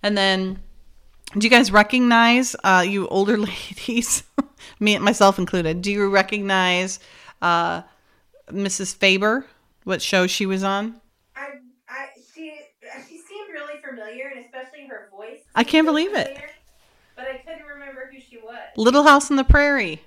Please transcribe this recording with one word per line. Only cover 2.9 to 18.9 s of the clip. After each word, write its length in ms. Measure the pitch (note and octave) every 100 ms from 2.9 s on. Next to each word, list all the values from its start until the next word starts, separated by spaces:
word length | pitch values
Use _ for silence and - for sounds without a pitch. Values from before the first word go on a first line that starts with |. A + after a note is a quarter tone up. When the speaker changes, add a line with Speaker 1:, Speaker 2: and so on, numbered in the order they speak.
| G3+ E3+
Speaker 1:
older 280 | F#3+ G3+ A3
<laughs> 400 | G#3 - - -
ladies, 460 | - A#3 A#3 - - - - _ - -
me, 180 | G#3+ G#3
myself 400 | G3+ A3+ G3 G3
included, 420 | F3+ F3+ D#3+ F3
do 100 | F#3+
you 180 | G3+ G3
recognize, 880 | G3 G#3 G#3 G3 F#3+ F#3 F3+ F#3 F#3 - - - _
uh, 400 | F3 E3+ E3+ E3+ - _ _ _ _ _ _
Missus 420 | F#3+ G3 - F#3+
Faber, 520 | - G3 F#3+ G#3+ A#3+ C4+ _ _ _
what 180 | - F3+
show 240 | - F#3+ F3+
she 180 | - G3
was 180 | F#3+
on? 360 | G3 G3 A3 A#3 _ _ _ -
Speaker 2:
I, 120 | C#4 C4+ B3 _ _
I, 180 | C4 C4+ _ _
she, 260 | D#4+ D#4+ D4+ D4 _ - - -
she 100 | E4
seemed 340 | _ G#4 G#4
really 260 | D#4 D4 D4 C#4
familiar, 440 | A#3+ G#3+ A#3+ C#4
and 100 | C4 A#3+
especially 420 | C4 B3+ D4+ C4
her 220 | A3 -
voice 280 | G3+ A3 - _ -
Speaker 1:
I 80 |
can't 220 | A#3+ D#4 D#4+
Speaker 2:
seemed 20 |
really 180 | D4+ F4+
Speaker 1:
believe 100 | G#4
it. 100 | -
Speaker 2:
familiar, 220 | - - - _ _ _ _ _ -
but 100 | C4
I 120 | B3+
couldn't 300 | E4 D#4+ D4
remember 420 | C#4+ C#4+ C4 C4+
who 80 | -
she 180 | _ A#3
was. 200 | - A#3+ - -
Speaker 1:
Little 260 | A3